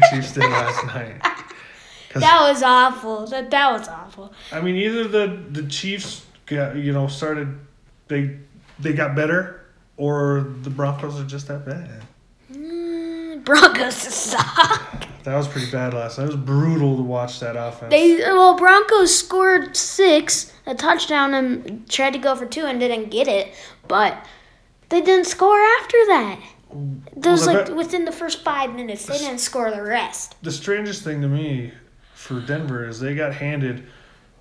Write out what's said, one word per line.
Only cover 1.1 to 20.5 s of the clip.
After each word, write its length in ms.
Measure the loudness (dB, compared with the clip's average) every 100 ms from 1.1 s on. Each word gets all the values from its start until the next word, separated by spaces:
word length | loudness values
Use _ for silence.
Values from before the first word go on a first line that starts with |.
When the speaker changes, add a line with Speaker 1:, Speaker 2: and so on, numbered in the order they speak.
| -8 -8 -8 -14 -20 -20 -20 -20 -20 -12
Speaker 1:
'Cause 120 | 0
Speaker 2:
That 200 | 4 6
was 200 | 6 4
awful. 600 | 4 6 6 2 -8 -8 -8
That, 220 | -8 -2
that 200 | 2 2 0
was 100 | -4
awful. 440 | -14 -16 -20 -20 -20 -12
Speaker 1:
I 100 | -6
mean, 140 | -2 -2
either 320 | -2 -2 -2
the, 200 | 0 0 -4 -10
the 140 | -8 -8
Chiefs 580 | -6 -6 -8 -10 -14 -18 _ -8
got, 300 | -4 -4 -4
you 160 | -2
know, 140 | 0 -2
started, 500 | -4 -6 -4 -6 -10 -16 _ _ _ -6
they, 300 | -4 -4 -6 -16 -20 _ -8
they 140 | -4
got 220 | -2 -2 0
better, 500 | 0 0 -2 -8 -20 _ _ -6
or 440 | -2 0 0 0 -2 -8
the 80 | -10
Broncos 500 | -4 -4 -4 -6 -8
are 60 | -10
just 220 | -10 -10
that 180 | -10 -10
bad. 380 | -10 -12 -16 -20 _ _ _ -20
Speaker 2:
Mm, 920 | -16 -10 -8 -6 -8 -8 -10 -10 -8
Broncos 520 | 2 6 6 4 -4 -4
<laughs> 180 | -6
suck. 920 | -6 -4 -2 0 2 2 0 -4 -14 -14 -14
Speaker 1:
That 120 | -6 -4
was 100 | -2
pretty 240 | -4 -6
bad 220 | -4 -6
last 240 | -6 -8 -6
night. 60 | -6
It 20 |
was 80 | -4
brutal 640 | -2 0 2 2 2 2
to 40 |
watch 360 | -2 -4 -4 -8
that 160 | -8 -6
offense. 340 | -8 -10 2
Speaker 2:
They, 280 | 6 6 6
well, 380 | 4 6 8 8
Broncos 600 | 8 8 8 4 6 2
scored 580 | 0 2 4 4 2 -4
six, 800 | -2 4 6 6 4 -4 -4